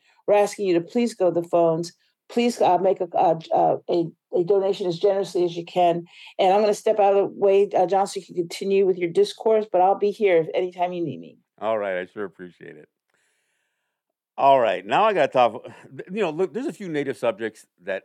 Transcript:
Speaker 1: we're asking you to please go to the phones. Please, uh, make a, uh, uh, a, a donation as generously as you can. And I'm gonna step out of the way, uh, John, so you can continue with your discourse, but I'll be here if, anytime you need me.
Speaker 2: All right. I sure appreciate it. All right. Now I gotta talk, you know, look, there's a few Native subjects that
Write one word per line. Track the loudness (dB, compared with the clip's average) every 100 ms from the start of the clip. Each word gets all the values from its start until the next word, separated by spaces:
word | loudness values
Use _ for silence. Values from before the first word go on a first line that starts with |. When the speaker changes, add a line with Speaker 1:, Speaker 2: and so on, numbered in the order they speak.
| _ _ 0
Speaker 1:
we're |
asking | 2 2 -2 0
you |
to | 0
please | 0 -2 -2
go | 0 0
to | 0
the | -2
phones. | 2 2 0 -4 -12 _ _ -8
Please, | -2 0 2
uh, | 2 2
make | 2 0
a, | -2 0
uh, | 2 0 -2
uh, | 0 2 0 -2
a, | -2 -2 -8 _ -4
a |
donation | 0 2 0 -2 -4
as | -2
generously | 0 0 -2 -2
as | -2 -4
you | -6
can. | 0 2 2 -4 -18 -12 0
And | 2
I'm | 4
gonna | 2 0
step | 0 2
out | 4 4
of |
the | 0 0
way, | 2 4 2 2
uh, | 0
John, | 0 -2
so | -6
you | -10
can | -8
continue | -8 -6 -2 2 2
with | 0
your | -2
discourse, | 0 0 0 0 0 0
but | 2
I'll | 2 2
be | 0
here | 0 2 2
if, | 2
anytime | -2 -4 -4 -6
you | -4
need | -8 -8
me. | -16 -20 _ -10
Speaker 2:
All | -4 -2
right. | -2 -4
I | -6
sure | -10 -12
appreciate | -12 -20 -20 -20 -20
it. | -20 _ _ _ _ _ _ _ _ _ _ _ _ _ _ 0
All | 4 4
right. | 2 -2 -2
Now | 0 2
I |
gotta | 2 0
talk, | 2 2 0 -16 -20 -20 -20 -12
you | -6
know, | -4
look, | -2 -4
there's | -4 -8
a |
few | -10 -8
Native | -6 -6 -4
subjects | -4 -4 -6 -10 -20 _
that | -10 -8